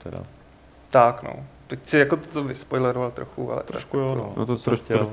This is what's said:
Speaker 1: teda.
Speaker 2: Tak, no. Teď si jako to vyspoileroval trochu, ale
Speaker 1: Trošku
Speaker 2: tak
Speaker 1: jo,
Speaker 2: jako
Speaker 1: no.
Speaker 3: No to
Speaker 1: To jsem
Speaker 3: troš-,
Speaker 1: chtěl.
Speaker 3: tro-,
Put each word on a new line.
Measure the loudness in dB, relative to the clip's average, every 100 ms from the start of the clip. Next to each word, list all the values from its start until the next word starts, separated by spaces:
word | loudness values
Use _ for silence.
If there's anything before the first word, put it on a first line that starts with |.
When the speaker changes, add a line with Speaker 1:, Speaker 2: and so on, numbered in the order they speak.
Speaker 1:
teda. | -12 -10 -12 -16 -20 -20 -20 -20 2
Speaker 2:
Tak, | 6 6 4
no. | -8 -12 -14 -18 -12
Teď | -12 2
si | 4
jako | 4 2
to | -2 -6
vyspoileroval | -6 -8 -4 0 0 0 -4
trochu, | -6 -10 -8 -4
ale | -4 -6
Speaker 1:
Trošku | -10 -4 -2
Speaker 2:
tak |
Speaker 1:
jo, | 0
Speaker 2:
jako | -2
Speaker 1:
no. | -4 -4
Speaker 3:
No | -2
to |
Speaker 1:
To | 0
jsem | 0
Speaker 3:
troš-, | 0
Speaker 1:
chtěl. | 2 0
Speaker 3:
tro-, | 0